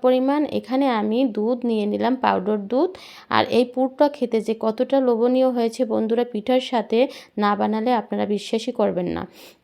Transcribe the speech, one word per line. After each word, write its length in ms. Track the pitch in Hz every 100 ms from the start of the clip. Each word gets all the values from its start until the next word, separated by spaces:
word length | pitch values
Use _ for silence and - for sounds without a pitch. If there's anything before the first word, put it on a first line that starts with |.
পরিমাণ 440 | 254 254 262 294 302
এখানে 440 | 208 214 262 277
আমি 360 | 233 208 226 269
দুধ 400 | 208 214 247 240
নিয়ে 200 | 220 208
নিলাম, 300 | 208 220 254
পাউডার 520 | 214 196 185 214 196
দুধ। 240 | 247 370 370 - - -
আর 160 | - -
এই 160 | 220 247
পুরটা 440 | 254 262 262 294
খেতে 320 | 285 240 226
যে 140 | 214 220
কতটা 400 | 226 220 254 277
লোভনীয় 500 | 262 226 247 254 262
হয়েছে 360 | 247 226 226 226
বন্ধুরা, 380 | 220 220 233
পিঠার 360 | 240 214 208 254
সাথে 480 | 254 240 220 233 269 - - -
না 180 | 208 202
বানালে 380 | 214 214 220
আপনারা 320 | 240 214 208 208
বিশ্বাসই 460 | 208 - 226 226
করবেন 340 | 240 202 180 175
না। 220 | 165 185 - - -